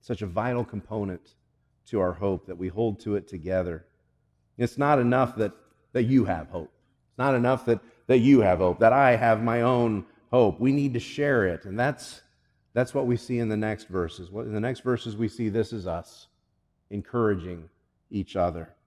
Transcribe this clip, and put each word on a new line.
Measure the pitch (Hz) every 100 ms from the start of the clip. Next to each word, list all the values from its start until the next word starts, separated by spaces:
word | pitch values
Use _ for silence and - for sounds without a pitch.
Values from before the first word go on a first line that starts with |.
such | - 117
a | 101
vital | 85 120 123 113
component | 107 - 107 101 90 _ _ _ _ _ _ _
to | 110
our | 90
hope, | 85 101 92 -
that | 87
we | 92
hold | 90 117 101
to | - 101
it | -
together. | 92 80 95 87 82 - _ _ _ _ _ _ -
It's | 117 -
not | 143 143
enough | 120 127 123 107
that, | 104 - _ _ _
that | 123
you | 120 135 95
have | 85 80
hope. | 90 78 _ _ _ _
It's | -
not | 131 131
enough | 120 127 -
that, | 113 - _ -
that | 131
you | 120 135
have | 101 90
hope, | 90 87
that | 113
I | 131 135 117
have | 120 110
my | 117 117
own | 117 123 117 104 - _ _
hope. | 123 110 85
We | 123
need | 143 139
to | 120
share | - - 143 127 95
it. | 82 101
And | 98
that's, | 127 139 - - _ _ _ _ _
that's | 117 127
what | 143 123
we | 120
see | - 123
in | 113
the | 107
next | 107 104 -
verses. | 90 85 - 87
What, | 101 117
in |
the | 107
next | 113 127
verses, | 127 120 117 104
we | 113
see | - 113
this | 107 104
is | 113 90
us | 85 85 - - _ _ _ _ _ _
encouraging | 101 - 123 110 98 85 87 82 _ _ _ _
each | 104 92 98
other. | 90 85 82 _